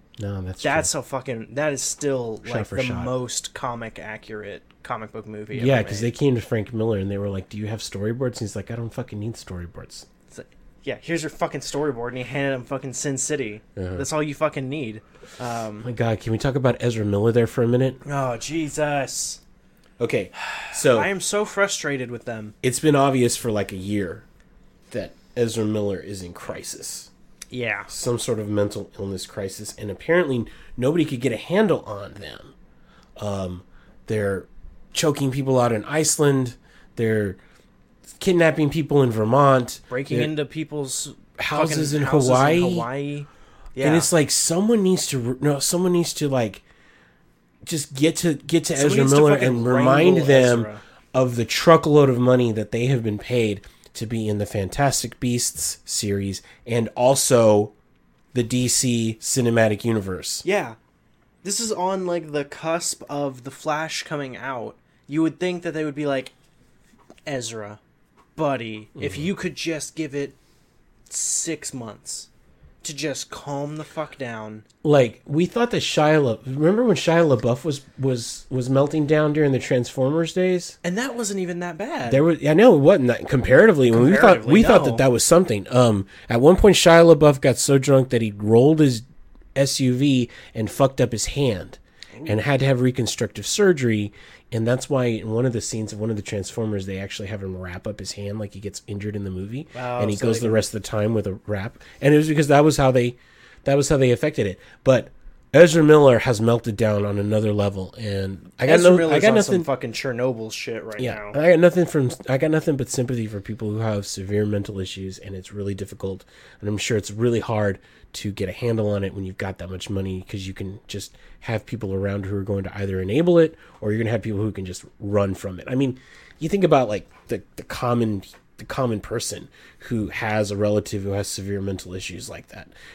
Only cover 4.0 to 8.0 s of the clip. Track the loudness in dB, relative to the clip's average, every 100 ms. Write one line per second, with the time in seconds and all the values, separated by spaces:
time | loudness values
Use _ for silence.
4 | -16 -16 -14 -14 -14 -16 _ _ -12 -10
5 | -10 -14 -14 -14 -10 -4 0 0 -2 -4
6 | -6 0 0 0 -2 -4 -4 -4 -2 -2
7 | -4 -6 -6 -8 -10 -10 -8 -8 -10 -8